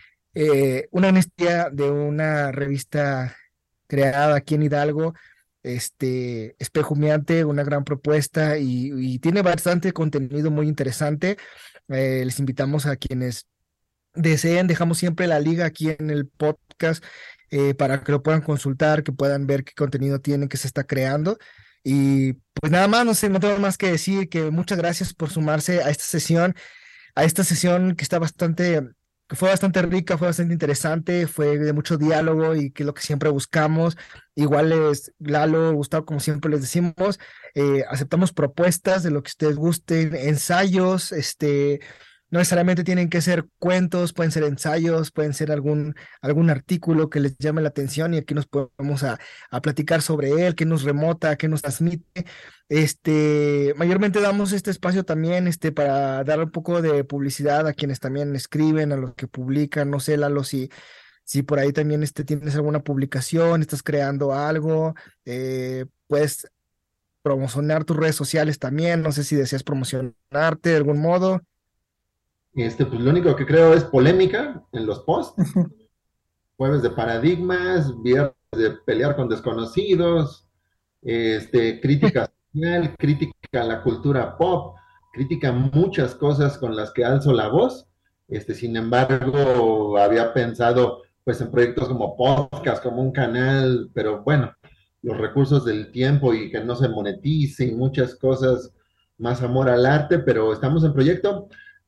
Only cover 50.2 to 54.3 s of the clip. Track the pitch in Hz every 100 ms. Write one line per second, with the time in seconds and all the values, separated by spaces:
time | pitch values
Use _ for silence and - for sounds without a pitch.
50.2 | 139 156 180 170 165 160 139 143 160 165
51.2 | 160 147 160 156 143 - 165 175 - 180
52.2 | - - - _ - 151 147 - 160 156
53.2 | 151 147 147 143 143 143 170 190 208 208
54.2 | 202